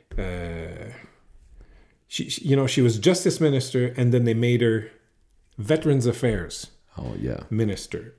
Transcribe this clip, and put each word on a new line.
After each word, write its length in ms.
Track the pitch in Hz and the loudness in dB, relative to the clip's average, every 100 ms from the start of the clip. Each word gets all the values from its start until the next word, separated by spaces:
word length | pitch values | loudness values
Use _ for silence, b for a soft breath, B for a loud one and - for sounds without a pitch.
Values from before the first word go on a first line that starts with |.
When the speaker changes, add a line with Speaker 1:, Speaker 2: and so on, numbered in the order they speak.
| b - | b -6
Speaker 1:
uh, 760 | 92 90 85 85 82 85 82 B B B B - - - - - _ _ _ | -6 -6 -8 -8 -10 -12 -14 B B B B -20 -20 -20 -20 -20 _ _ _
she, 220 | - - | -8 -8
she, 160 | - 151 | -6 0
you 100 | 139 | 2
know, 120 | 127 | 2
she 160 | - | 2
was 160 | 123 107 | 2 2
justice 420 | 175 180 185 - | 2 2 2 2
minister, 500 | 160 135 - 127 123 127 | 2 2 0 -2 -2 0
and 160 | 120 | 2
then 120 | 123 120 | 4 4
they 100 | 113 | 2
made 260 | 120 120 | 4 4
her 300 | 120 113 110 - _ _ _ _ _ - | 4 2 -2 -14 _ _ _ _ _ -8
Veterans 480 | 107 156 156 139 120 | 0 2 4 2 2
Affairs 600 | 117 123 101 80 - - _ _ - | 0 0 0 -4 -12 -16 _ _ -12
Speaker 2:
Oh, 160 | 62 50 | -10 -6
yeah. 240 | 62 50 - | -6 -6 -4
Speaker 1:
minister, 640 | 107 107 95 - - - | -2 -2 -2 -8 -12 -12